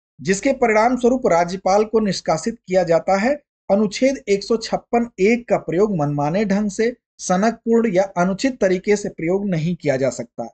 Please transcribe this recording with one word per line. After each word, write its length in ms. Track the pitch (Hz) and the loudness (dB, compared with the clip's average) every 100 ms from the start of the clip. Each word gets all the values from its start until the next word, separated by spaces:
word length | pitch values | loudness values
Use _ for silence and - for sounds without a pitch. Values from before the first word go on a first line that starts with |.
| _ _ | _ _
जिसके 320 | 143 190 277 | -4 -2 0
परिणाम 440 | 269 233 214 240 247 | 0 2 2 2 2
स्वरूप 300 | 240 262 220 | 2 2 2
राज्यपाल 560 | 170 175 190 185 208 220 | 2 0 -2 0 2 2
को 140 | 220 | 0
निष्कासित 580 | 202 180 - 160 233 226 - | 0 -2 -2 -2 -4 -8 -2
किया 160 | 185 | 0
जाता 340 | 170 165 185 196 | 2 2 2 0
है, 240 | 240 294 _ _ - | 0 -2 _ _ -2
अनुच्छेद 520 | 202 208 - 262 269 - | 0 0 2 0 0 -2
एक 140 | 196 | -2
सौ 140 | - 226 | 0 -4
छप्पन 520 | - 185 - 240 240 - | -2 -6 -2 -2 -2 0
एक 280 | 202 240 - | 2 2 0
का 80 | 175 | -2
प्रयोग 400 | - 165 214 175 | 0 0 0 0
मनमाने 480 | 143 147 147 190 208 | -2 -2 -2 -2 0
ढंग 240 | 196 214 | 0 -2
से, 260 | - 226 247 _ _ | -2 -4 -4 _ _
सनकपूर्ण 760 | - 185 226 233 226 226 226 | -2 0 0 -2 0 2 2
या 100 | 180 | 0
अनुचित 560 | 196 175 180 190 269 262 | 0 0 -2 0 -4 0
तरीके 340 | 190 180 208 202 | 0 0 0 -2
से 140 | 190 | -2
प्रयोग 400 | - 160 196 202 | -6 -2 -2 -2
नहीं 260 | 160 165 170 | -2 -2 -2
किया 220 | 147 131 | -2 0
जा 120 | 131 | -2
सकता। 380 | - 120 - 113 | -4 -12 -12 -14